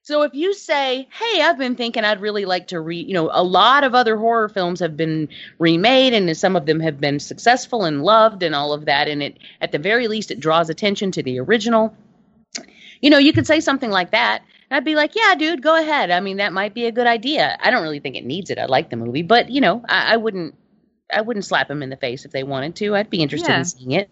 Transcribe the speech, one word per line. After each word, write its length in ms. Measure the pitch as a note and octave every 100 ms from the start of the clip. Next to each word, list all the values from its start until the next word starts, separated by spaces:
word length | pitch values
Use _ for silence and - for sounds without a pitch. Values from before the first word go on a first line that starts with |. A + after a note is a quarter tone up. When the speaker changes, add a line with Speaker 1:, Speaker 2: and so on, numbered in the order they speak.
Speaker 1:
So 220 | - D4
if 100 | D4
you 220 | C4+ F4+ G4
say, 520 | - D4 C4+ B3+ C4
"Hey, 320 | - A#4 G4
I've 160 | D4+ C4
been 160 | B3+ B3
thinking 280 | A#3+ A#3+
I'd 160 | G#3 G#3
really 240 | G#3 G#3 F#3+
like 240 | F3+ F3+
to 100 | F3
read," 280 | D#3+ E3+ -
you 60 |
know, 160 | F#3 D#3+
a 120 | D3+
lot 400 | F#3 F3+ G#3+ C#4
of 100 | C4+
other 240 | B3 A3+ G#3+
horror 320 | A3+ A#3 G#3+
films 300 | G#3 F3 F3
have 180 | E3+ D3+
been 320 | D#3+ D#3 D3+ - - _
remade, 540 | E3 E3 G#3+ C4 C4 A3+
and 200 | F3+ D#3+
some 200 | F#3+ F#3
of 100 | D3+
them 140 | D#3+
have 200 | D#3+ C#3
been 200 | C#3+ C#3+
successful 640 | - - A3+ B3+ - A#3
and 180 | E3+ D3
loved 380 | E3 A3 A3 G3+
and 140 | E3+ D3
all 180 | D3
of 120 | D3 D3+
that, 220 | C#3+ D3
and 140 | D3
it, 160 | C#3+ _ - -
at 100 | E3
the 60 | D#3
very 300 | E3+ A#3 A#3
least, 240 | A3 F#3+
it 80 | A2+
draws 320 | D#3 D#3+ D#3+
attention 400 | D#3+ G#3 G3 G3
to 100 | E3
the 180 | C3 B2+
original. 540 | C3 A3+ G#3+ A3+ A3 - _ _ _ _ _ - - _ - -
You 100 | D4
know, 80 | C#4+
you 120 | C#4+
could 140 | E4 C#4+
say 140 | D#4
something 320 | D#4 C4+ A#3
like 180 | F#3+ F3+
that, 320 | A3 B3+ G#3+ _ _ _
and 60 | C#4
I'd 60 | C4+
be 100 | D4+
like, 200 | D4+ G#4+
"Yeah, 200 | A4 E4+
dude, 260 | D#4 E4
go 140 | C#4+ D#4+
ahead. 300 | D#4 C#4+ F#3
I 100 | F3
mean, 160 | G3 G3
that 140 | G3+
might 200 | F3+ G#3
be 140 | A3 A#3
a 40 |
good 140 | A3+ A#3+
idea." 500 | A#3 B3 D4 D3 -
I 80 | G3
don't 140 | A#3+
really 160 | D#3+ D3
think 160 | C#3+ -
it 100 | A#2
needs 240 | E3 E3+
it. 80 | B2
I 80 | A#2+
like 240 | C3 D#3+
the 60 | A#2
movie, 260 | A#2 C3
but, 300 | E3+ A#3 -
you 100 | C4+
know, 220 | G3+ A3+ A#3
I, 260 | F#3 C3+
I 40 | A#3
wouldn't, 380 | A3 F#3+ D#3+ _ _ _ _ _ _
I 80 | G#3
wouldn't 240 | A3 G#3 F3+
slap 240 | E3 C3+
him 140 | C#3+
in 80 | C3+
the 60 | C3+
face 280 | B2+ B2+ -
if 60 |
they 100 | C3+
wanted 340 | C3+ C3+ C#3+ -
to. 180 | G#3 G3+
I'd 160 | G#3
be 100 | G3
interested 280 | D3 D3+ E4+
Speaker 2:
Yeah. 80 | F#3
Speaker 1:
in 60 | F3
seeing 260 | B2+ B2+
it. 180 | D#3+ D4